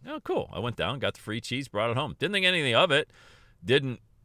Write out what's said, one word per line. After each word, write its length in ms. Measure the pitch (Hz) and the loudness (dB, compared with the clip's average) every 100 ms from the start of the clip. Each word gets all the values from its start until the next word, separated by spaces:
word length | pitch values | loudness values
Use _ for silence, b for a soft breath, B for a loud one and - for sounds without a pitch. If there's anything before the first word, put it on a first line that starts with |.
| 143 | -12
Oh, 120 | 302 | -10
cool. 240 | - 349 - | -4 -4 -4
I 40 | - | -6
went 180 | 117 - | -6 -2
down, 240 | 80 131 | -4 -2
got 120 | 101 | -4
the 80 | - | -4
free 220 | - 110 | -6 -8
cheese, 260 | - 123 135 | -4 -6 -4
brought 220 | 101 117 | -2 0
it 60 | 117 | 0
home. 180 | 147 151 | -4 -4
Didn't 140 | 156 | -2
think 140 | 202 185 | 0 2
anything 280 | 180 139 | 2 4
of 160 | 117 175 | 4 6
it. 200 | 143 156 B B B B B | 4 0 B B B B B
Didn't, 380 | 87 135 135 113 _ _ | 2 2 2 -6 _ _